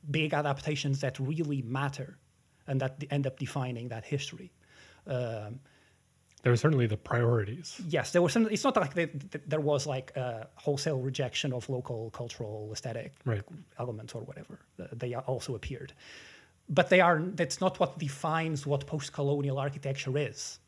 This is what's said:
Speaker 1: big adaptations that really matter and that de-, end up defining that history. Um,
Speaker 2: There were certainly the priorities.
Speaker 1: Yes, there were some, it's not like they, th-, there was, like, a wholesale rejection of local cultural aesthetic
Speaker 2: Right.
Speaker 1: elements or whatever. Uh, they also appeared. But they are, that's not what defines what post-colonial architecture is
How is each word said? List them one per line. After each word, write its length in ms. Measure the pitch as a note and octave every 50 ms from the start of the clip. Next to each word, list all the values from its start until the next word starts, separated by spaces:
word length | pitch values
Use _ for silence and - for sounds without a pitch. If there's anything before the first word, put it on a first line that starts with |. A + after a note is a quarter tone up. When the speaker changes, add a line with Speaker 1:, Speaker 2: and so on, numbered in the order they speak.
| - D3
Speaker 1:
big 240 | C#3 D#3+ D#3 D3+
adaptations 680 | D#3+ D3+ D3+ D3 C#3 C#3 - D#3 D3+ C#3+ - C#3+ C3+ C#3
that 180 | - C3 B2+ -
really 440 | C3+ C3 D#3+ D#3 E3 D3 D3 C3+
matter 560 | A#2 A2+ C3 C3 C#3+ C#3 C3+ - C3 - - - _ _ _ _ _ _ _ _ _ -
and 120 | C3+ C3
that 200 | C3 C3+ C3+ -
de-, 100 | D3 C#3+
end 160 | D3 C#3+ C#3
up 100 | C3+ C3 -
defining 500 | C3+ A#2 - C#3+ B2+ B2+ B2 A#2 A#2+ B2
that 160 | A#2 A2 G#2+
history. 480 | - D3 C#3 C#3 - - E3+ F#3 F3+ _ _ _ _ - - - - - - _ -
Um, 500 | C#3 B2 B2 A2+ A2+ G#2+ G#2 G#2 A#2+ C3+ - _ _ _ _ _ _ _ _ _ _ _ _ _ _ -
Speaker 2:
There 100 | - B2+
were 40 | A#2+
certainly 300 | A2 - D#3 D#3 C3 A#2+
the 100 | A2 G#2+
priorities. 840 | - - - A#2 A#2+ A#2+ A#2 A#2+ A2+ G2+ G2+ A#2 F3+ D#3+ - - - F#3 D#3+
Speaker 1:
Yes, 240 | D3+ D3 - -
there 100 | - F3
were 60 | F3 D#3+
some, 180 | - A#3 A3+
it's 180 | G#3+ G#3 - -
not 120 | C4+ -
like 180 | A3 F3+ C3+ -
they, 120 | E3+ E3+
th-, 380 | D#3 - C#3 C#3 - - D3 -
there 140 | - D3 D#3
was, 260 | D3 D3 D3 C3+ C#3
like, 280 | D3 C3+ C3 C3 - -
a 320 | C#3 C3 B2 A#2 A2 A2 - _
wholesale 460 | - - D3+ C#3+ C#3 - E3 D3 C3
rejection 520 | B2+ C3+ B2+ - C3+ B2 - - - C#3+
of 160 | B2+ B2 - -
local 420 | C3+ B2+ B2+ - B2 A2 A2+ A2+
cultural 600 | - - B2 A#2 - - A#2+ G#2 G#2+ G#2+ G#2+ G#2+
aesthetic 400 | A2 - - A#2+ A2+ A#2 - C3 - _ -
Speaker 2:
Right. 180 | B2+ A2 G2+ G2+ - E3+ - - _ _ -
Speaker 1:
elements 360 | B2 B2 A2+ G#2+ G#2+ - -
or 80 | A#2
whatever. 380 | - - - - - - - - - _ _ -
Uh, 80 | F2+ -
they 220 | - A#2 B2 B2 A#2+
also 400 | B2+ - - C3 B2 - - B2
appeared. 360 | G#2+ - - C3+ A#2 C3 - - - - - - - - - - - - _ _ _ _ -
But 200 | C#3+ D#3 F3 -
they 120 | F#3 F#3
are, 180 | F3+ F3 F3 D#3
that's 400 | E3 F3+ - D#3+ F3 E3+ - -
not 180 | F#3 F#3 F#3 -
what 200 | F3+ - - D#3+
defines 680 | D#3+ C3+ C#3 - - D#3+ D#3+ D#3+ D#3+ D#3+ D#3 C#3 C#3
what 200 | C#3+ D3 C#3+ C#3+
post-colonial 720 | - D#3+ D3 C#3 - - - C#3+ C#3 D3 C#3+ C#3 C#3 C3 C#3
architecture 580 | C3+ C#3+ C#3+ D3 - C#3 C3+ C#3 - C3+ C3
is 440 | D3 D3 A2 G#2+ - - - - - _